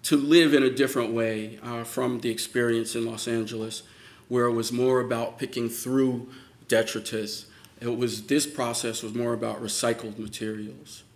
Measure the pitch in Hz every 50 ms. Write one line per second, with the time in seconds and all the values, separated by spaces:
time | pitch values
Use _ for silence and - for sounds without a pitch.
0 | - - 156 147 139 143 160 170 165 151 147 143 131 127 131 131 139 127 - 127
1 | 120 107 113 117 113 113 110 107 107 113 117 - - 120 120 117 117 - - -
2 | 127 123 123 117 117 120 113 110 - - - 127 120 120 117 117 117 113 - 120
3 | 117 113 113 107 - 117 117 113 110 107 117 110 110 110 107 - - - - -
4 | - - - - - _ 120 123 120 120 117 117 113 110 120 120 127 127 131 127
5 | 120 117 123 113 117 - - - 139 131 - 123 117 113 113 - - 127 131 135
6 | 135 131 127 120 117 - - - - - - - - _ 117 113 110 - - 113
7 | 104 - - 110 107 107 - - - - - - - - - - 120 120 120 113
8 | 123 120 104 107 107 - 139 151 143 147 - - 127 117 117 - - 117 113 -
9 | - 110 107 120 120 120 117 107 117 113 107 - 120 104 - - - 117 117 113
10 | - 110 104 110 110 107 - - 113 110 107 107 107 107 131 139 - - - -
11 | - _ _